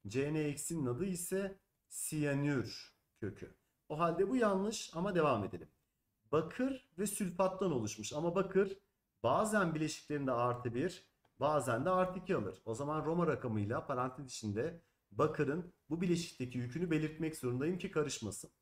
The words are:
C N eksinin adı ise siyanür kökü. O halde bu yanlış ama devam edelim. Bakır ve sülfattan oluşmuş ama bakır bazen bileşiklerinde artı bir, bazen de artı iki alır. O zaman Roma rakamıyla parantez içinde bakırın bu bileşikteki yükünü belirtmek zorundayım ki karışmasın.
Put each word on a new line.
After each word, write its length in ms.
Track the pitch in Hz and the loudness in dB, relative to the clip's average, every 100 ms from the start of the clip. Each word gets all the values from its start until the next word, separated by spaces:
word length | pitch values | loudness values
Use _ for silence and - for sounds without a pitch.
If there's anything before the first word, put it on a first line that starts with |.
| 98 | -2
C 260 | 123 143 | -2 0
N 60 | 156 | 0
eksinin 460 | 151 139 - 170 | 0 -4 -6 -2
adı 200 | 127 123 | -2 0
ise 540 | 196 175 - 190 196 190 _ _ _ | -2 -4 -4 -4 -4 -8 _ _ _
siyanür 1040 | - - 156 143 139 143 139 110 - - _ _ _ | -8 -4 0 0 2 2 2 -2 -8 -16 _ _ _
kökü. 360 | 101 - - - _ _ _ | -8 -8 -16 -18 _ _ _
O 100 | 156 | 0
halde 300 | 170 165 196 | 2 4 2
bu 60 | |
yanlış 560 | 254 214 190 202 220 - | 4 4 4 0 -4 -6
ama 200 | 165 196 | -4 0
devam 280 | 175 151 113 | 4 4 2
edelim. 240 | 95 85 - _ _ _ _ _ _ | 0 -6 -12 _ _ _ _ _ _
Bakır 580 | 151 165 - 262 269 _ - | 0 0 -2 -2 -2 _ -4
ve 100 | 208 | -4
sülfattan 640 | - 185 170 190 190 190 | -2 -2 2 2 2 0
oluşmuş 420 | 131 107 - 107 | 2 -2 -6 -6
ama 220 | 147 170 | -2 0
bakır 420 | 180 190 190 196 - _ _ _ _ | 2 2 2 2 -2 _ _ _ _
bazen 520 | 117 156 214 214 175 | 2 4 4 2 2
bileşiklerinde 560 | 156 151 - - 147 135 | 0 -2 -4 -4 -2 0
artı 440 | 120 123 120 120 | 2 2 0 -2
bir, 300 | 117 175 - _ _ _ _ | 0 -2 -4 _ _ _ _
bazen 460 | 139 151 127 117 | 2 2 2 0
de 40 | 160 | 2
artı 300 | 185 185 185 | 2 2 -2
iki 160 | - | 0
alır. 260 | 160 104 - | 0 0 -6
O 100 | - | -6
zaman 300 | 113 143 156 | -4 -2 0
Roma 220 | 147 175 165 | 0 2 2
rakamıyla 580 | 123 127 107 101 139 | 2 0 0 0 -2
parantez 400 | 160 127 127 139 | -2 -2 -2 -4
içinde 560 | 131 - 110 104 156 170 _ _ _ | -12 -6 -2 0 -2 -4 _ _ _
bakırın 640 | 101 151 156 135 160 175 _ _ | 2 2 4 0 0 -6 _ _
bu 120 | 165 | -2
bileşikteki 560 | 180 170 - - 127 127 | 2 2 0 -8 -4 -4
yükünü 340 | 123 165 175 | -4 -2 0
belirtmek 440 | 156 156 156 160 | 2 0 -2 -4
zorundayım 420 | 156 127 123 151 180 | -2 -2 0 0 -2
ki 140 | 190 | -2
karışmasın. 580 | 160 143 - 104 - - _ | -2 -2 -4 -6 -8 -14 _